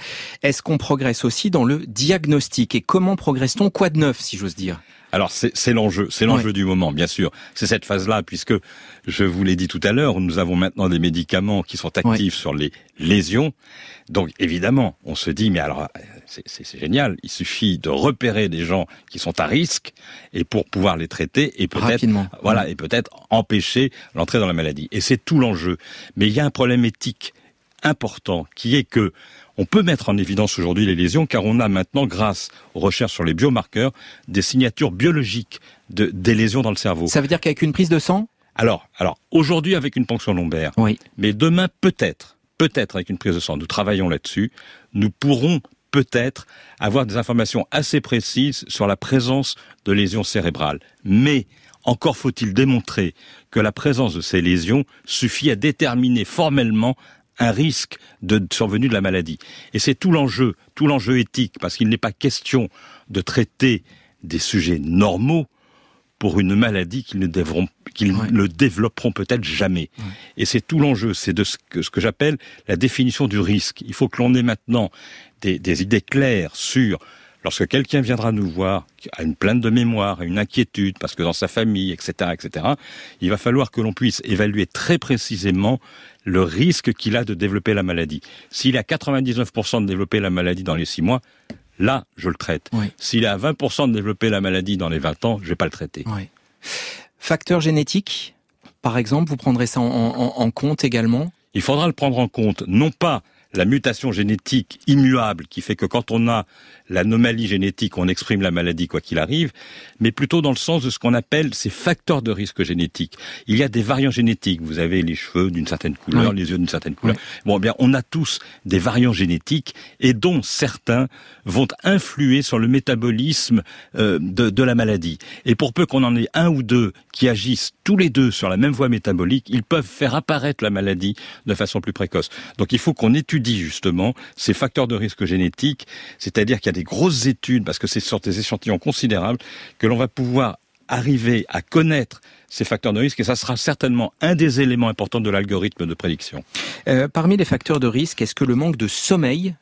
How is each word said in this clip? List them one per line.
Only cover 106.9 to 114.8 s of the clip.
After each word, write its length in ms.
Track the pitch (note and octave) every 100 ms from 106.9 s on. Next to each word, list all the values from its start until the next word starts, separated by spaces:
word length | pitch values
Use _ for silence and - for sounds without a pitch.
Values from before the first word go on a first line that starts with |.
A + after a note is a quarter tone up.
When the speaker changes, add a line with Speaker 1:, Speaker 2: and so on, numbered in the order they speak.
| F#2 F#2+ A2+ A#2 A2+ G#2+
Speaker 2:
génétique, 500 | G2 G2 F#2 G#2 -
on 100 | F2+
exprime 340 | F2+ - G#2
la 100 | F#2+
maladie 360 | E2+ F2 E2 E2+
quoi 140 | D#2+
qu'il 180 | - D#2+
arrive, 320 | D#2 D3+ D#3 - - - - _
mais 120 | A2+
plutôt 300 | - C#3 E3+
dans 100 | D3
le 40 | B2+
sens 260 | - E3
de 60 | B2+
ce 100 | -
qu'on 140 | A#2+
appelle 400 | A#2+ - D3 D3+
ces 160 | - A2
facteurs 520 | - - F3 - D3+
de 100 | A#2
risque 320 | G2 G2+ -
génétique. 540 | - F2 E2 - E2+ - - - -
Il 100 | G#2+
y 60 |
a 40 | C#3
des 140 | A#2+
variants 300 | G#2+ C3+ C3+
génétiques. 500 | A#2+ A#2 G#2+ - E2+
Vous 180 | D#2+
avez 220 | D#2